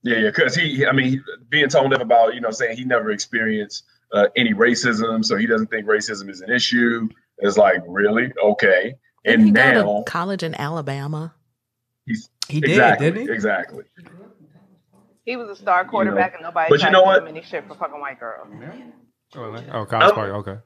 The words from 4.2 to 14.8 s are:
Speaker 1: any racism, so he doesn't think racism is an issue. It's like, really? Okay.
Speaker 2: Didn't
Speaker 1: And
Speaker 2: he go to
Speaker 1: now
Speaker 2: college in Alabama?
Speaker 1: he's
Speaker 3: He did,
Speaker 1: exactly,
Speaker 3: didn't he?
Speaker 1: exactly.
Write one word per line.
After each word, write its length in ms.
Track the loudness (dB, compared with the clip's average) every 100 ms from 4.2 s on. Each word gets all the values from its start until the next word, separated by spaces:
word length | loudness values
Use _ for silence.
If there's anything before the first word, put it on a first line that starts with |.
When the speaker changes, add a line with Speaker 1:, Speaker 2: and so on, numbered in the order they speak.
| 2 2
Speaker 1:
any 180 | 0
racism, 720 | 2 2 2 -2 -2 -2 -2
so 100 | -2 0
he 100 | 0
doesn't 200 | 0 0
think 180 | -6 0
racism 440 | 0 0 -10 -12
is 100 | -14
an 80 | -4
issue. 580 | -2 0 2 2 0 -6 -8 _ -4
It's 180 | 0 4
like, 240 | 4 4 -2
really? 460 | 0 0 2 -2 0
Okay. 520 | 0 4 4 2 0 -10 _ _
Speaker 2:
Didn't 160 | 0 6
Speaker 1:
And 20 | 6
Speaker 2:
he 20 |
go 120 | 6 4
to 100 | 4
Speaker 1:
now 180 | 2 -2 -4
Speaker 2:
college 380 | -6 -6 -6
in 100 | -6
Alabama? 800 | -6 -6 -6 -6 -8 -6 -8 -10 _ _ _ _ _ _ _ -10
Speaker 1:
he's 240 | -8 -10 _ -8
Speaker 3:
He 120 | -4
did, 100 | 0
Speaker 1:
exactly, 400 | 4 4 4 0
Speaker 3:
didn't 160 | -2 -6
he? 60 |
Speaker 1:
exactly. 500 | -4 -2 -4 -6 -14 -20 _ -20 -20 -20 _ _ _ _ _